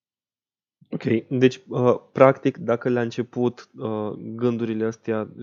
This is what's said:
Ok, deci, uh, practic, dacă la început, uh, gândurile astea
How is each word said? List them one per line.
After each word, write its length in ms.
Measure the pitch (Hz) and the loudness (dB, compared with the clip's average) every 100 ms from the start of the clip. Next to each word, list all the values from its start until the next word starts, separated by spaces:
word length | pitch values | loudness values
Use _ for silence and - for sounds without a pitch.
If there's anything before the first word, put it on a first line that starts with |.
| _ _ _ _ _ _ _ _ _ | _ _ _ _ _ _ _ _ _
Ok, 100 | - - 113 - | -6 -2 -2 0
deci, 320 | 127 131 - - | 2 4 2 -6
uh, 260 | 123 123 113 - | 0 2 2 -2
practic, 460 | - 135 131 139 - | 4 6 6 -2 -2
dacă 300 | 110 117 131 | -4 -2 0
la 120 | 123 | -2
început, 680 | 117 117 113 - 123 120 - - | -2 -4 -6 -2 -2 -2 -14 -12
uh, 340 | 123 107 107 - | -6 -4 -6 -8
gândurile 680 | 110 113 120 117 113 110 | -12 -2 -2 0 -4 -2
astea 440 | 110 113 - 110 104 - | -4 -4 -4 -4 -4 -10